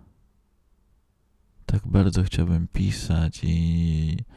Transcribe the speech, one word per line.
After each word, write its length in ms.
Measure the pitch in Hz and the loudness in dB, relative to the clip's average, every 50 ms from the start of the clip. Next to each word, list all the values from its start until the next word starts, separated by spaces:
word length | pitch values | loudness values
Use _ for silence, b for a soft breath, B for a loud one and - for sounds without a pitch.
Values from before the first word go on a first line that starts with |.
| b b b b _ _ _ _ _ _ _ _ _ _ _ _ _ _ _ _ _ _ _ _ _ _ _ _ _ _ _ - - | b b b b _ _ _ _ _ _ _ _ _ _ _ _ _ _ _ _ _ _ _ _ _ _ _ _ _ _ _ -12 -6
Tak 200 | - - 104 - | -4 -2 -2 -2
bardzo 360 | - 92 98 95 95 82 90 | 2 2 4 4 4 2 2
chciałbym 460 | 92 90 - - 85 87 87 82 85 - | 0 0 0 0 0 2 0 0 0 -2
pisać 720 | - - 95 98 104 - - - 85 82 82 80 - - - | -2 -2 -2 -2 -2 -4 -2 -2 0 0 0 -2 -2 -4 -2
i 760 | - 82 82 82 82 82 85 85 82 80 78 80 78 80 - 117 B B | 0 0 2 2 0 0 0 0 0 0 0 -2 -2 -4 -6 -8 B B